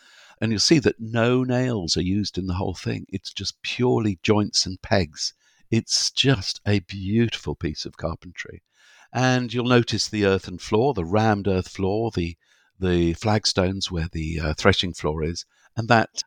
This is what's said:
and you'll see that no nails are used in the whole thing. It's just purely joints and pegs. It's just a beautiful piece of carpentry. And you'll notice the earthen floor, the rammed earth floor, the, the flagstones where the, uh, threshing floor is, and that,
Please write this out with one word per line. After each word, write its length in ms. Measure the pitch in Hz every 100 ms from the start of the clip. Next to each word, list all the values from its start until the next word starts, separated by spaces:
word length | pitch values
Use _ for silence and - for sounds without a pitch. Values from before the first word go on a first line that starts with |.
| _ - - -
and 120 | 110
you'll 80 | 104
see 180 | - 165
that 220 | 104 -
no 440 | 110 117 117 127
nails 540 | 127 123 127 113 85 -
are 60 |
used 340 | 90 101 98 -
in 80 | 92
the 80 |
whole 220 | 90 95 90
thing. 320 | 113 110 -
It's 240 | 98 -
just 260 | - 98 -
purely 560 | - - 123 123 107 92
joints 460 | - 104 104 - 92
and 120 | 92
pegs. 500 | - 104 78 80 - - _ _ _
It's 400 | 113 - - -
just 500 | - 135 120 - - -
a 140 | 104
beautiful 760 | - 98 95 113 117 - - 73
piece 300 | 85 78 -
of 120 | -
carpentry. 640 | 82 82 92 - - - _ _ _ - _
And 400 | 123 127 127 120
you'll 140 | 117 120
notice 420 | 123 117 107 -
the 200 | 107 98
earthen 320 | 95 - 87
floor, 340 | - 107 135
the 120 | 113 82
rammed 420 | 104 110 101 98
earth 220 | 92 -
floor, 420 | - 95 104 113
the, 260 | - 85 85 _ _ _ -
the 340 | 92 87 85
flagstones 760 | 82 107 104 - - 92 95 -
where 200 | 92 82
the, 280 | 80 80 80
uh, 140 | 78
threshing 400 | 78 98 90 92
floor 300 | - 82 78
is, 200 | 87 87 - _ _ -
and 120 | 110
that, 340 | 117 - -